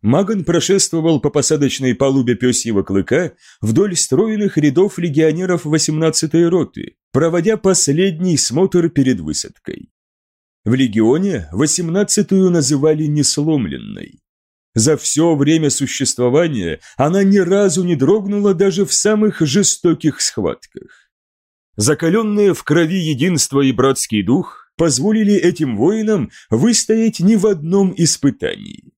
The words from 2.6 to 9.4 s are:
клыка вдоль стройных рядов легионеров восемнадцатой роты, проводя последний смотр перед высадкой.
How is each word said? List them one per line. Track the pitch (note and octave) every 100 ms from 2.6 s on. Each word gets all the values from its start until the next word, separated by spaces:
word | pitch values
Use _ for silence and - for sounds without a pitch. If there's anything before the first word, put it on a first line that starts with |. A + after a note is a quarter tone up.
| A#2 G2+
клыка | F#2+ G2 F#2+ C3+ F3 _ _ _
вдоль | G#2+ A2+ G3+
стройных | E3+ - C3+ A3 G#3+ G3+ D3+
рядов | D3 C3+ G3 -
легионеров | E3+ C#3+ D#3+ D#3 F#3 F3+
восемнадцатой | D3+ D#3 D#3 D#3 D#3+ D#3 D#3+ D#3+ E3+
роты, | F3 D3 - - _ _
проводя | C3 D#3+ E3+ E3+ A3
последний | F#3+ F#3 - D3+ G3 D#3+ F#3 D3+
смотр | - B2+ F#3+ F3+ E3
перед | C#3+ C3 A2
высадкой. | D2+ D2+